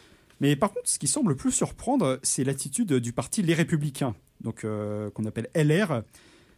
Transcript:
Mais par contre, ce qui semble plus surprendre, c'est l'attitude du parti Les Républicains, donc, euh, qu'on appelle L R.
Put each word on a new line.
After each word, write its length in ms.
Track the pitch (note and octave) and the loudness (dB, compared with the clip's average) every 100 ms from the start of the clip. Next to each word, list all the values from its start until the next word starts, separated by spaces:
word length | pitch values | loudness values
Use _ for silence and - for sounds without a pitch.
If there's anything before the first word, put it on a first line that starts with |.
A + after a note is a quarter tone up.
| - - _ _ | -20 -20 _ _
Mais 140 | C#3 D3 | 2 4
par 160 | G3+ | 2
contre, 160 | - - | 0 -4
ce 80 | - | -2
qui 100 | D3 | -2
semble 280 | C#4+ A3+ C3 | 0 2 2
plus 160 | B3+ | 0
surprendre, 680 | - D#3 - - C#4 C#3+ C3 | 0 -2 -4 0 2 2 0
c'est 200 | - - | -2 0
l'attitude 480 | C3 C#3 C#3+ - G#3+ | 0 -2 -4 -4 2
du 200 | C3 A#2+ | 2 2
parti 300 | A#2+ B2 - | -4 -4 0
Les 100 | E3 | 2
Républicains, 640 | E3 C3+ D#3+ D3 - C3+ - _ _ | 2 2 2 0 -2 -4 -4 _ _
donc, 220 | A#2 - | -8 -6
euh, 460 | A2 G#2+ G#2 G#2 G#2 | -4 -4 -4 -4 -6
qu'on 140 | - G#2+ | -4 -4
appelle 240 | A2+ A2 | -4 -2
L 300 | E3+ D3 E3 | 2 4 4
R. 180 | G3+ B2 - - - - _ | 2 -2 -4 -16 -20 -20 _